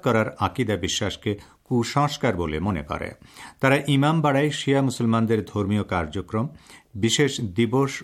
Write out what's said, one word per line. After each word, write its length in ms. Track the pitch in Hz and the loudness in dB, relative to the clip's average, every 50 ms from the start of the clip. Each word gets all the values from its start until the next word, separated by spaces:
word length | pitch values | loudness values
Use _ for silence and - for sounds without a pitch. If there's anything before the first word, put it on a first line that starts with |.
করার 260 | - 131 117 113 107 110 - - | -2 0 2 2 2 0 -2 -2
আকিদা 360 | 104 92 - - 123 110 104 | -2 -2 0 -2 -2 -2 -2
বিশ্বাসকে 560 | 92 95 92 - - 110 98 - - - 104 104 - - - - _ _ | -2 -2 -2 -2 -2 -2 -4 -6 -4 -4 -4 -4 -4 -8 -20 -20 _ _
কুসংস্কার 720 | - 131 120 113 - - 139 147 143 147 - - 127 101 | -2 0 0 0 0 0 0 0 0 -2 -2 -2 -2 0
বলে 220 | 87 85 78 76 76 | 0 -2 -4 -4 -2
মনে 240 | 85 104 98 76 73 | -2 -2 -2 -4 -4
করে। 260 | 78 78 - - - - - - - - - - - - - | -6 -8 -8 -8 -10 -12 -14 -20 -20 -20 -20 -20 -20 -10 -2
তারা 200 | - 135 135 143 139 147 | 2 2 2 2 2 2
ইমাম 300 | 143 135 143 147 160 165 | 2 4 4 4 2 4
বাড়ায় 300 | 147 147 135 135 147 151 | 2 2 2 4 2 0
শিয়া 300 | 143 - - 139 139 139 | -2 -2 -2 2 2 2
মুসলমানদের 580 | 139 131 120 - 123 113 113 113 113 110 117 107 101 | 2 2 0 0 0 2 2 2 2 2 2 0 0
ধর্মীয় 380 | - - 104 101 95 104 104 98 | -2 -2 -2 0 0 0 0 0
কার্যক্রম, 600 | - 95 90 82 78 78 98 90 - - 110 120 151 - - - - - - _ _ - | 0 -2 -2 -2 -4 -6 -8 -8 -4 -4 -4 -4 -4 -6 -12 -20 -20 -20 -20 _ _ -8
বিশেষ 360 | 101 95 113 110 - 147 135 135 - 123 98 87 | -2 0 0 2 4 2 2 0 -2 -6 -6 0
দিবস 380 | 101 117 113 117 131 139 131 - - | 0 2 2 2 2 0 0 -2 -8